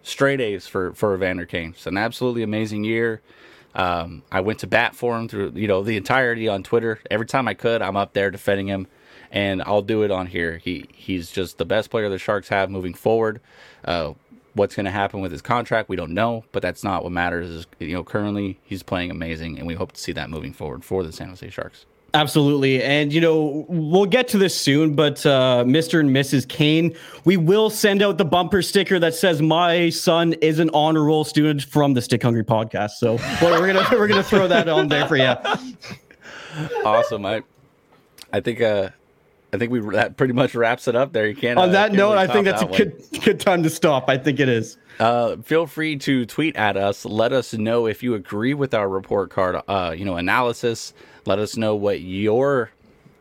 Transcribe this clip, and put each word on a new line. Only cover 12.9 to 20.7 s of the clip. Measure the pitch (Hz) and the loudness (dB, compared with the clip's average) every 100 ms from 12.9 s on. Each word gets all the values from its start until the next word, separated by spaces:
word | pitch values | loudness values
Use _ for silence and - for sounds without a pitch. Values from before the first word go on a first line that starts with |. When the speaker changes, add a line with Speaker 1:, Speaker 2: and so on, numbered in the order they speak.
| 85 | -4
Speaker 1:
forward. | 107 113 110 110 _ - - - - | 0 2 0 -4 _ -20 -20 -12 -4
Uh, | 85 78 - _ - _ - | -4 -4 -10 _ -20 _ -2
what's | 101 | -2
gonna | - 98 | 0 -4
happen | 101 98 104 | -2 -4 -4
with | 92 | -8
his | 78 | -8
contract, | - 120 113 113 107 | -2 -2 0 -4 -2
we | 90 | -6
don't | 82 | -4
know, | 87 113 117 - | -2 -2 -4 -8
but | 101 | -6
that's | 90 87 | -6 -6
not | 104 92 | -4 -4
what | 87 | -4
matters. | 87 87 85 87 | -2 -2 -4 -6
Is, | 82 - _ | -12 -16 _
you | 82 | -8
know, | 87 | -8
currently | 82 107 104 104 98 95 | -6 -6 -4 -4 -6 -10
he's | _ 95 | _ -12
playing | - 92 90 | -6 -6 -6
amazing, | 82 82 80 82 76 | -8 -8 -8 -10 -10
and | 82 | -8
we | 82 | -8
hope | 90 | -8
to | - | -8
see | - | -10
that | 80 67 | -8 -8
moving | 80 135 | -10 -12
forward | 117 76 | -12 -12